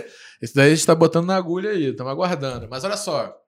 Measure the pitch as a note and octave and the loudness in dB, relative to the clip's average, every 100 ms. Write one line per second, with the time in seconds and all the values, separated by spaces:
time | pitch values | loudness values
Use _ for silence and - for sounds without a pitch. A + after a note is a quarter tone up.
0 | - - - - A#2 C#3+ C#3 D#3+ - D#3+ | -4 -16 -20 -14 -4 4 6 6 4 4
1 | E3 E3 F3 F#3+ F3 F3+ G3+ G3+ C#3 A#2+ | 4 2 0 -2 -2 -4 -4 -2 -2 -4
2 | B2+ C#3+ F3+ F3 C3+ B2 A2+ B2+ F3+ G3+ | -6 -4 -2 -2 -4 -8 -10 -8 -6 -4
3 | - D3 G#2 - | -4 -4 -6 -10